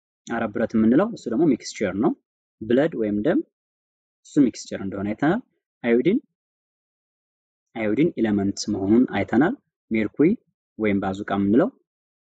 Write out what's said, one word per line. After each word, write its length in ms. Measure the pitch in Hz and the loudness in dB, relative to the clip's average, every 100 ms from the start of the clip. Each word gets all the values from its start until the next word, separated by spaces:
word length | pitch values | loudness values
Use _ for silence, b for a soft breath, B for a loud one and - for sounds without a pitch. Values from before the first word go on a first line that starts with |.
| _ _ - | _ _ -8
አረብ 260 | 120 113 | -6 -6
ብረት 200 | 110 113 | -4 -2
የምንለው 360 | 113 113 131 214 | 2 4 4 2
እሱ 140 | - - | -4 -6
ደግሞ 160 | 110 165 | 0 2
ሚክስቸር 480 | 120 - - 101 95 | 0 -4 -6 -4 0
ነው። 160 | 139 269 _ _ _ - | -2 -2 _ _ _ -12
ብለድ 320 | 110 123 165 | -2 2 2
ወይም 220 | 139 107 104 | 0 -2 -2
ደም 180 | 120 240 - _ _ _ _ _ _ _ | 0 0 -2 _ _ _ _ _ _ _
እሱ 140 | - - | -6 2
ሚክስቸር 400 | 127 - - 98 | 2 0 -12 -10
እንደሆነ 280 | 98 98 101 | -8 -6 -6
አይተናል። 320 | 107 143 214 - _ _ _ | -2 0 -2 -4 _ _ _
አዮዲን፣ 340 | 123 117 127 226 - _ _ _ _ _ _ _ _ _ _ _ _ _ _ 117 | 0 2 2 0 -4 _ _ _ _ _ _ _ _ _ _ _ _ _ _ -6
አዮዲን 340 | 107 110 165 | -2 0 0
ኤለመንት 440 | - 110 101 98 98 - | 0 0 0 -2 -4 -4
መሆኑን 360 | 101 95 113 127 | -4 2 4 4
አይተናል። 440 | 101 95 113 160 277 _ _ - | 0 0 2 0 -2 _ _ -6
ሜርኩሪ 380 | 110 104 - 151 233 _ _ _ - | -4 -4 2 2 2 _ _ _ -4
ወይም 200 | 107 98 | -2 0
ባዙቃ 300 | 95 95 104 | -2 -6 -4
የምንለው 380 | 98 98 113 139 - _ _ _ _ _ | -2 2 2 2 -4 _ _ _ _ _